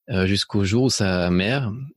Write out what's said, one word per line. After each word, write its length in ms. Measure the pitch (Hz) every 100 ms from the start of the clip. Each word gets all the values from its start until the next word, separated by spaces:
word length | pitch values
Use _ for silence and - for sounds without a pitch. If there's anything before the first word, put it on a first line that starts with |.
| -
euh, 160 | 95 95
jusqu'au 380 | 101 - 107
jour 200 | 98 110
où 60 | 127
sa 400 | - 98 92 87
mère, 420 | 90 98 139 123 113 139